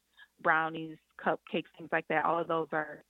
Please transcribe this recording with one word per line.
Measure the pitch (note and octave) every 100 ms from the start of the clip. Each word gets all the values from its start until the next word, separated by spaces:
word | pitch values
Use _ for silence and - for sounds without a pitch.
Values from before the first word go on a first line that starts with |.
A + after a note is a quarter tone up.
| _ _ - _
brownies, | F3 D#3+ D#3+ E3 D#3+ D#3 _ -
cupcakes, | F#3+ - - F3+ - -
things | E3
like | D#3+ -
that. | D#3
All | E3 E3+
of | E3
those | E3 D3+
are, | D#3+ D3+ D3+